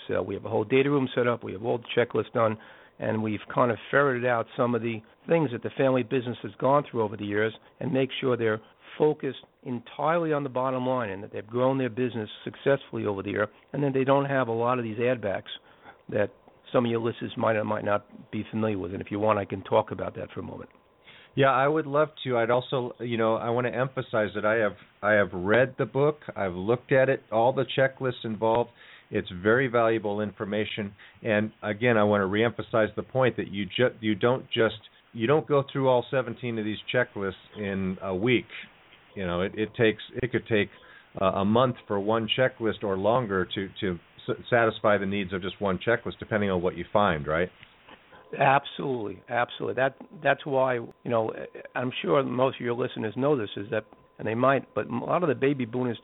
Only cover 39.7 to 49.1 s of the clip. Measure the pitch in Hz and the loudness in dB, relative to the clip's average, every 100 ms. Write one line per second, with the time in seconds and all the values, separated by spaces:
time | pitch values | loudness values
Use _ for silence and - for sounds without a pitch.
39.7 | - 110 107 - - 120 113 - 107 98 | 2 2 2 -6 -8 -4 -4 0 0 0
40.7 | - - - - - 95 98 98 113 131 | -4 -20 -20 -16 -2 0 2 2 4 2
41.7 | - - 101 101 113 107 131 127 - 110 | 0 -4 -2 0 0 0 0 0 0 -2
42.7 | 92 104 95 104 127 110 95 90 107 98 | -2 -2 0 2 2 2 0 0 -4 -8
43.7 | - 101 85 - - - - - 120 113 | -4 -4 -4 -8 -10 -8 -8 0 2 4
44.7 | 107 110 101 98 101 90 98 92 - 101 | 2 2 4 2 -2 -2 -4 -6 -2 -2
45.7 | 92 - 113 95 - 98 107 101 92 87 | 0 0 0 -2 -10 -2 0 2 2 0
46.7 | 67 90 104 101 78 71 78 90 - - | -2 0 2 4 2 0 0 -2 -6 -20
47.7 | _ - - _ - - - 139 139 - | _ -20 -20 _ -20 -10 0 4 4 0
48.7 | - 147 123 101 | -6 -6 -4 -6